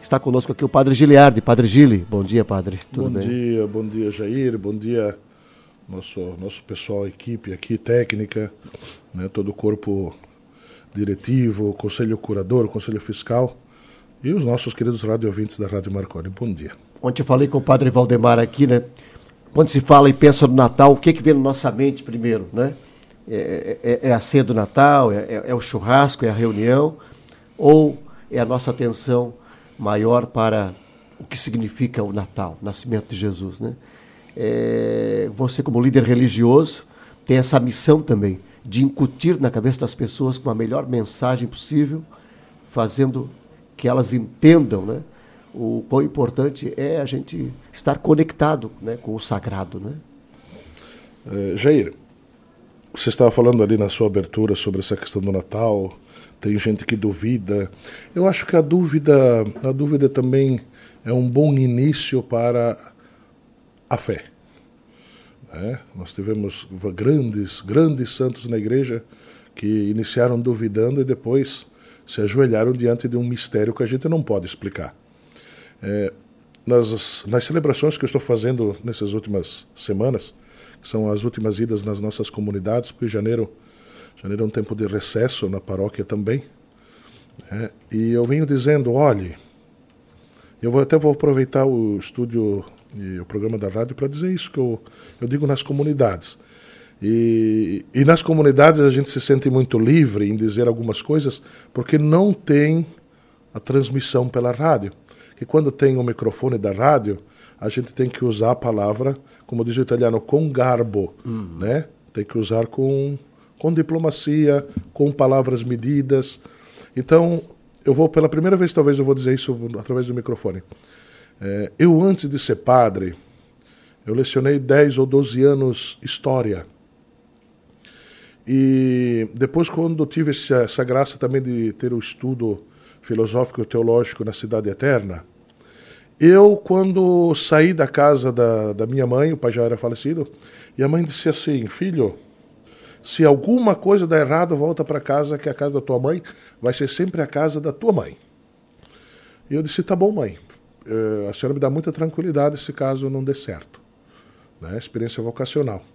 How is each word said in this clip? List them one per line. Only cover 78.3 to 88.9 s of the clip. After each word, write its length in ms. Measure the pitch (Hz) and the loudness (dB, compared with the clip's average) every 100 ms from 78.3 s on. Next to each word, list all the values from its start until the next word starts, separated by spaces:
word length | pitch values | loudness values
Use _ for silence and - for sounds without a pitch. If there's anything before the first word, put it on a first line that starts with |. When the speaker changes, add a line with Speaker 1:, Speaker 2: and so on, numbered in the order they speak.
| 117 113 127 107 101 | -2 -2 -2 -4 -6
Speaker 2:
nessas 280 | 110 110 104 | -10 -8 -6
últimas 540 | 107 104 101 85 - - | -6 -4 -6 -6 -12 -18
semanas, 580 | - - 98 120 123 - _ _ - - - | -16 -8 -2 -2 -4 -8 _ _ -20 -20 -20
que 60 | - | -10
são 240 | 110 107 | -4 -4
as 140 | 104 | -2
últimas 340 | 117 113 107 101 | -4 -4 -6 -4
idas 240 | 113 107 | -4 -4
nas 160 | 101 101 | -6 -6
nossas 320 | 107 - 107 | -8 -6 -8
comunidades, 600 | - 104 101 92 117 120 | -6 -6 -6 -4 -4 -4
porque 160 | - 117 | -8 -6
janeiro, 420 | 104 107 117 107 - _ _ _ - - | -4 -2 -4 -4 -10 _ _ _ -20 -20
janeiro 300 | _ 98 104 | _ -10 -4
é 20 | 110 | -4
um 40 | |
tempo 260 | 117 107 107 | -4 -6 -6
de 100 | 107 | -4
recesso 640 | 101 - 107 110 - 98 | -4 -6 -2 -2 -2 -6
na 120 | 95 | -6
paróquia 440 | - 95 101 - | -8 -6 -6 -6
também, 400 | 101 104 104 135 - _ _ _ _ _ _ - _ - - | -8 -4 -4 -4 -6 _ _ _ _ _ _ -20 _ -20 -14
né? 200 | 101 113 _ _ | -10 -10 _ _
E 220 | 110 113 | -4 0
eu 120 | 117 | 0
venho 220 | 120 147 151 | 0 0 0
dizendo, 460 | 139 127 151 120 | 0 2 0 2